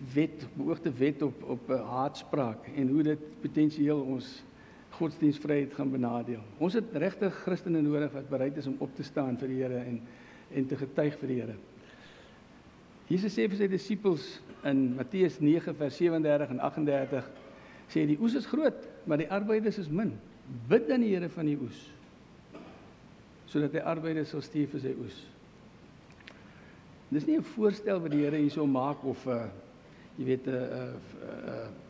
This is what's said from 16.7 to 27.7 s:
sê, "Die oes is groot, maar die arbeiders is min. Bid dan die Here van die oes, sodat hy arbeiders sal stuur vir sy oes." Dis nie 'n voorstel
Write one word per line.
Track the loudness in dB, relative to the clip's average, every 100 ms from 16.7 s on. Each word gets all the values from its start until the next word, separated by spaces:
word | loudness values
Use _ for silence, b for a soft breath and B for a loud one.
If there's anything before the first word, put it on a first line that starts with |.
| 0 2 2 0 -2 -4 -14 -20 B B B B
sê, | 0 4
"Die | 4
oes | 2 0
is | 0
groot, | 2 2 0 -12 -12 0
maar | 0
die | 2
arbeiders | -2 2 2 2 -2
is | -2
min. | 0 -2 -4 -12 -20 -12 -10 4
Bid | 4 6
dan | 2
die | 4 2
Here | 0
van | -2 0
die | 0
oes, | -2 -10 -18 -20 -20 -20 -20 -20 -20 -18 -18 -20 -20 -20 -20 -20 -20 -20 -4
sodat | 0 0
hy | 0
arbeiders | -2 -2 -2 -2 -2
sal | -6
stuur | -6 -2 -2
vir | -2
sy | -4 -4
oes." | -8 -12 -18 -20 -20 -20 -20 -20 -20 -20 -20 -20 B B B B B B B -20 -4
Dis | -2 2
nie | 2
'n |
voorstel | 0 2 2